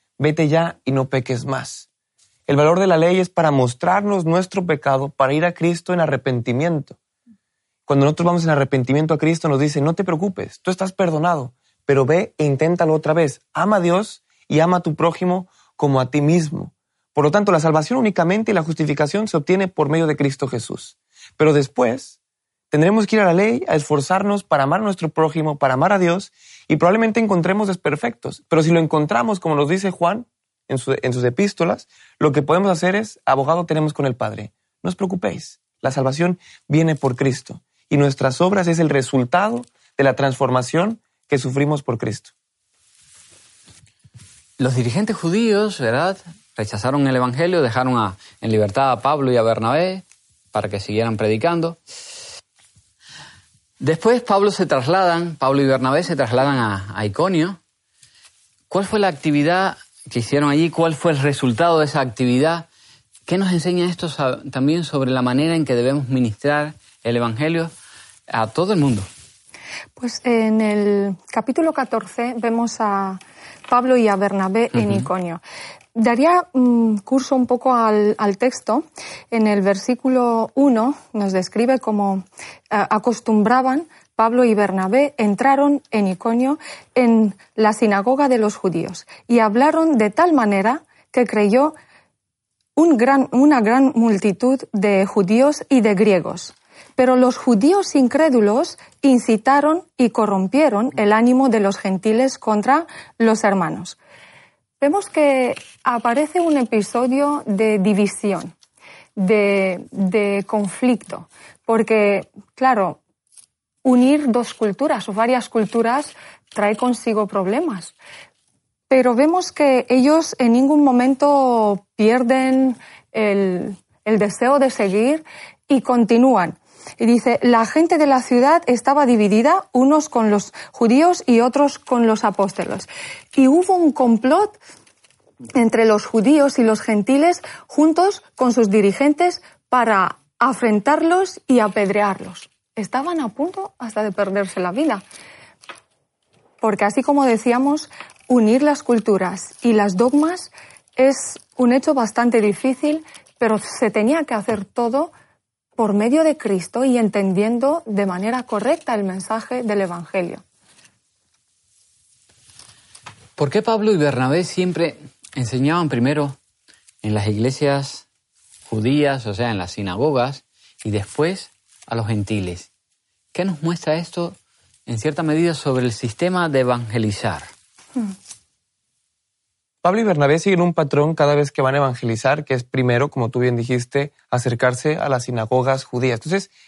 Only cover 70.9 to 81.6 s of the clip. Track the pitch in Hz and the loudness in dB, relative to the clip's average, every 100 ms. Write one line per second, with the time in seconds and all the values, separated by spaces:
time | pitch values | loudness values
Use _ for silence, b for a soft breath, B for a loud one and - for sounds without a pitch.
70.9 | 202 202 185 _ - 220 262 320 294 262 | 0 -2 -6 _ -6 -4 -2 -2 -2 -4
71.9 | 220 - - 240 240 226 233 233 - 214 | -6 -6 -8 -8 -4 -4 -2 -4 -4 -2
72.9 | 196 190 190 B B B B - 247 254 | -2 -4 -8 B B B B -2 0 4
73.9 | 254 220 196 202 196 190 208 233 233 208 | 4 4 2 0 0 -2 0 0 0 0
74.9 | 196 - 185 175 170 B B B B B | -2 -2 -4 -6 -10 B B B B B
75.9 | 233 226 233 302 359 349 269 247 233 226 | -2 0 4 4 2 2 2 4 4 2
76.9 | 208 - 269 262 262 247 247 262 240 226 | 0 -2 -2 0 0 0 0 2 2 2
77.9 | 214 208 208 208 196 254 - - 226 - | 2 2 0 -2 0 -2 -4 -4 -4 -4
78.9 | B B B B 233 214 202 190 196 - | B B B B 0 2 2 0 0 -2
79.9 | 247 262 254 240 226 220 - 285 233 233 | -2 0 0 0 0 -2 2 2 2 0
80.9 | 294 B 214 202 190 180 214 | -4 B -4 -2 -2 -2 -2